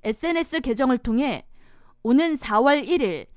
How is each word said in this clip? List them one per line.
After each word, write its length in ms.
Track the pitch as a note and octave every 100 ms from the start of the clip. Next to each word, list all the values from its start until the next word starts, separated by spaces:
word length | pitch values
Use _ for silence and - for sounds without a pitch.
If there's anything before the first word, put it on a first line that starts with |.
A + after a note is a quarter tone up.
에스엔에스 560 | - G#3+ D#4+ E4+ E4 D#4+
계정을 380 | B3+ A3 C4 B3
통해 480 | - A3+ C#4+ F3+ - - - - - _
오는 340 | A3 B3+ E4 D4+
사월 480 | - G#3+ C4 D4
일 160 | C#4+ F4
일 260 | A#3 D#3+ -